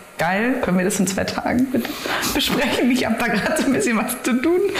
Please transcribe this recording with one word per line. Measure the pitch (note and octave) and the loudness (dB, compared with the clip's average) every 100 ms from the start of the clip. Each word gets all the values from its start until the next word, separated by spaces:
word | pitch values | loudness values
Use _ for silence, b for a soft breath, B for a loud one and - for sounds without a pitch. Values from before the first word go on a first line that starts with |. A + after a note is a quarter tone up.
| - - | -10 -2
geil, | D#3+ F#3+ A#3+ C4 | 0 2 0 0
können | - F#3 | 0 2
wir | |
das | F#3 - | 2 2
in | F#3 | 0
zwei | F#3+ | 0
Tagen | - - - B3 C4+ | -2 -2 0 0 0
bitte | A#3+ A#3 B B B - | 0 -4 B B B -2
besprechen? | - - - C4+ - C4 | -2 0 0 0 2 2
Ich | B3+ | 2
hab | - A3+ | 0 0
da | A#3 | 0
grad | A3+ - D#4 | 0 0 0
so | C4+ | 2
ein | |
bisschen | B3+ - G#3+ | 2 2 0
was | A#3 - | -2 -4
zu | - | -2
tun. | B3 C#4+ F4+ G4+ B | 0 2 2 2 B